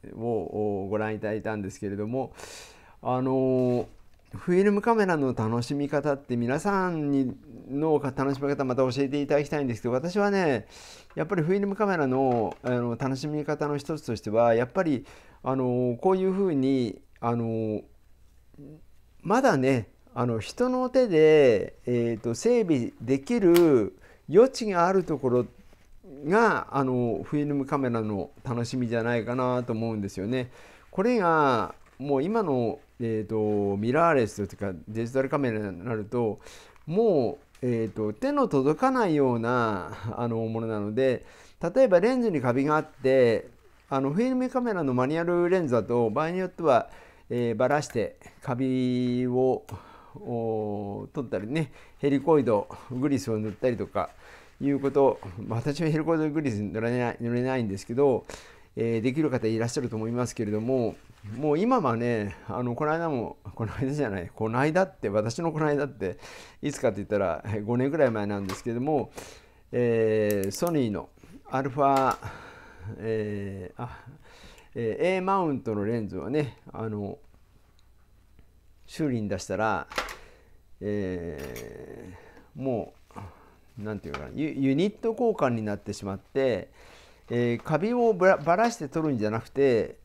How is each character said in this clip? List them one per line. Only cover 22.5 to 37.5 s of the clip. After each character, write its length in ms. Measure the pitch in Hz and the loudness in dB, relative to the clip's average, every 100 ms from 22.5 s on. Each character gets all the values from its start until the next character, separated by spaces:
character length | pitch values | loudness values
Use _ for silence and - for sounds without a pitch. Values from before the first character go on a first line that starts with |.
| 240 | 2
備 300 | 185 139 113 - | 4 2 0 -4
で 180 | 117 135 | -2 -2
き 180 | 135 240 | 0 2
る 600 | 185 170 165 131 95 - - - - | 6 8 8 6 2 -4 -20 -20 2
余 220 | 160 254 | 6 6
地 160 | - 214 | 4 -2
が 220 | 180 175 | 2 2
あ 40 | |
る 120 | 190 | 2
と 140 | 170 143 | 0 -2
こ 100 | 127 | 2
ろ 180 | 123 117 - - - - - 190 139 147 | 2 0 -6 -20 -20 -20 -20 -20 -10 0
が、 400 | 208 226 139 - | 4 4 2 -2
あ 100 | 139 | 0
の、 380 | 131 127 120 98 | 0 2 0 -2
フ 140 | - 147 | -2 -2
ィ 100 | 147 | 0
ル 80 | |
ム 100 | 143 | 0
カ 140 | 135 147 | 0 0
メ 120 | 127 | 0
ラ 100 | 117 | 0
の 300 | 107 101 - - | -2 -4 -6 -10
楽 220 | 123 120 | -6 -4
し 120 | 117 131 | -4 -2
み 120 | 120 | -2
じ 80 | 117 | 0
ゃ 80 | |
な 120 | 113 120 | 0 0
い 80 | |
か 120 | 110 127 | -2 -2
な 260 | 127 123 | 0 0
と 100 | 123 | -2
思 200 | 113 113 | -4 -2
う 40 | 110 | -4
ん 40 | |
で 80 | 98 | -4
す 100 | - | -6
よ 80 | 101 | -4
ね。 240 | 127 123 - - - - | -4 -4 -12 -20 -20 -10
こ 140 | - | -2
れ 140 | 220 247 | 0 2
が、 580 | 180 160 139 117 87 - - - | 4 4 4 2 0 -6 -20 -10
も 180 | 143 139 | -2 0
う 60 | |
今 180 | 165 226 | 2 0
の、 380 | 185 131 113 - - - | 0 0 0 -4 -10 -8
え 260 | 117 110 | -4 -2
ー 40 | 107 | -2
と、 480 | 110 107 104 101 98 | 0 0 2 0 0
ミ 160 | 113 | 0
ラ 180 | 139 170 | 2 4
ー 40 | |
レ 120 | 143 107 | 4 2
ス 180 | - 101 | -2 -6
と 60 | |
い 20 | - | -6
う 160 | 98 | -8
か、 60 | 90 - | -8 -8
デ 180 | 110 117 | -6 -2
ジ 60 | |
タ 100 | 131 | -2
ル 60 | 135 | 0
カ 100 | 151 | 0
メ 140 | 131 | -2
ラ 180 | 107 104 | -2 -4
に 140 | 85 | -8
な 100 | 110 | -6
る 120 | 110 107 | -6 -4
と、 340 | 120 113 101 - - - - - | -2 -2 -4 -10 -20 -20 -18 -6
も 520 | 180 233 160 113 - - | 0 2 4 2 -2 -12